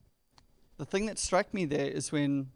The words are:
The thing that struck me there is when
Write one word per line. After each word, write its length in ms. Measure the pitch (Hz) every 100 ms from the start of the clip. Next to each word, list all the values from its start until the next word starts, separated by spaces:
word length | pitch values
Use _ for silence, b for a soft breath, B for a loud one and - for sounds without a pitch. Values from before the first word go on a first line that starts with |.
| - _ _ - _ _ _ -
The 80 | 139
thing 200 | 196 214
that 120 | -
struck 340 | - 185 208
me 120 | 202 156
there 200 | 143 139
is 260 | 147 -
when 420 | 151 143 139 131